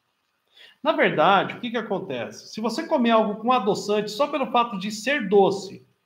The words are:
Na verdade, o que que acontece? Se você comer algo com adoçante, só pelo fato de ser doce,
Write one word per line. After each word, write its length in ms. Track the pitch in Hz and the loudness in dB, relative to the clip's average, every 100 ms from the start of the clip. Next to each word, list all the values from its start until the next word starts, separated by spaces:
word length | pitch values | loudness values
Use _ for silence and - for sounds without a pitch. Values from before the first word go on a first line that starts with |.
| _ _ _ _ _ _ - _ | _ _ _ _ _ _ -20 _
Na 80 | 294 | -2
verdade, 640 | 311 220 160 165 196 156 | 2 2 4 4 4 2
o 80 | - | -6
que 100 | 240 | -6
que 60 | 240 | -6
acontece? 760 | 214 190 - 123 107 - - | -4 -6 -4 -6 -8 -12 -14
Se 60 | - | -6
você 260 | 220 226 330 | -4 -4 -2
comer 260 | 311 233 | 0 4
algo 240 | 220 208 202 | 4 2 -2
com 180 | 226 | 0
adoçante, 580 | 254 202 170 208 208 208 | 0 0 -2 -2 -2 -2
só 160 | - 285 | -2 -2
pelo 200 | 294 254 | -2 -2
fato 300 | 240 233 196 | 0 0 -2
de 140 | 202 | -8
ser 380 | 214 - 294 196 | -6 -4 -2 2
doce, 580 | 202 185 - - - _ _ | 4 4 2 -8 -16 _ _